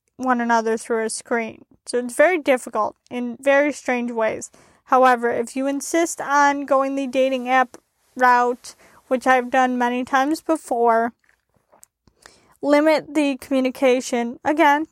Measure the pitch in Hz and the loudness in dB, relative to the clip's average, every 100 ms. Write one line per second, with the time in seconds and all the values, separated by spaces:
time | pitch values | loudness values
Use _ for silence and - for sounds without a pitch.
0 | _ - 254 247 233 233 226 226 - 226 | _ -6 -2 0 2 0 0 -2 -2 -4
1 | 220 - - 240 226 - _ _ - 240 | -4 -6 -6 -4 -6 -12 _ _ -8 -6
2 | 247 240 302 359 285 254 - 226 208 - | -2 2 2 2 0 0 -2 -4 -4 -6
3 | - 247 247 233 269 277 294 - - 247 | -12 -8 -8 -4 2 2 2 -2 -4 -4
4 | 240 233 220 - - _ _ _ - 262 | -4 -4 -4 -4 -12 _ _ _ 0 4
5 | 254 247 233 240 233 262 269 277 - 330 | 6 4 0 -2 -4 -4 -4 -4 -2 -2
6 | 339 - - 285 285 285 277 269 269 277 | -2 -4 -2 2 2 0 0 0 0 -4
7 | 269 269 262 262 247 262 254 - _ _ | -4 0 0 -2 0 0 0 -4 _ _
8 | _ - 254 247 247 247 - - _ _ | _ 0 4 4 2 -2 -10 -20 _ _
9 | - 262 254 262 247 262 254 247 240 247 | -6 -2 2 2 2 0 0 0 -2 -2
10 | - 269 269 320 - 320 - 240 233 226 | -2 0 0 -2 -2 -4 -2 0 2 2
11 | 233 - _ _ _ _ _ _ _ _ | 0 -6 _ _ _ _ _ _ _ _
12 | _ _ - _ _ _ 277 294 311 302 | _ _ -20 _ _ _ 0 2 4 2
13 | - 294 285 269 - 269 254 - 269 254 | 0 -2 -2 -2 -4 -2 -2 0 2 2
14 | - 247 233 254 - 302 302 285 320 | 0 -4 -4 -6 -4 2 2 2 -2